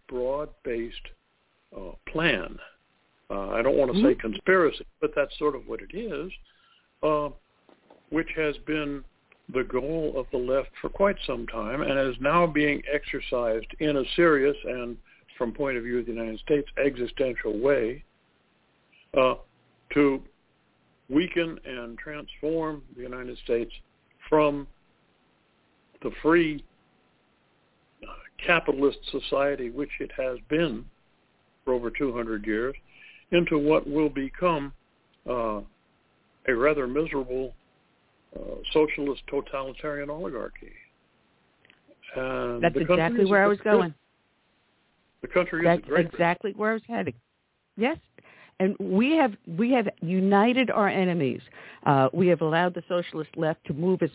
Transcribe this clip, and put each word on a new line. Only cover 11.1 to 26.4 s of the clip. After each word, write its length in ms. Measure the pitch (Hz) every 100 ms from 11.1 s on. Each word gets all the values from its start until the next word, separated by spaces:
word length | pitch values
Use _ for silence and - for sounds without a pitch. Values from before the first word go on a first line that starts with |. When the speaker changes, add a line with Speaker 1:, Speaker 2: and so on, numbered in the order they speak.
| - -
Speaker 1:
some 200 | 113 117
time 360 | 113 107 135
and 160 | - 135
is 180 | 135 117
now 260 | 139 170 170
being 360 | 147 147 143 135
exercised 760 | 147 - 139 - 127 117 110 - -
in 160 | 151 143
a 60 | 120 -
serious 400 | 170 143 135 143
and, 320 | - 127 120 117 - _ _ -
from 140 | 120
point 260 | 107 139 123
of 60 |
view 140 | 120 123
of 60 | 117
the 60 |
United 260 | 113 113 110
States, 280 | - 147 143 -
existential 760 | 139 123 120 - 131 117 113 107
way, 460 | 135 139 113 143 - _ _ _ _ _ _ _ _ _ _ -
uh, 180 | 127 123 - _ _ _ _
to 280 | 143 143 135 - _ _ _ _ _ _ _ -
weaken 500 | 139 180 170 165 156
and 340 | 143 127 117 117
transform 840 | 156 147 - - 151 165 156 147 - 120
the 60 |
United 360 | 123 127 123 120
States 280 | - 117 113 - - _ _ _ -
from 380 | 156 147 143 139 - _ _ _ _ _ _ _ _ _ _ _ _
the 80 | 120 -
free, 400 | 151 170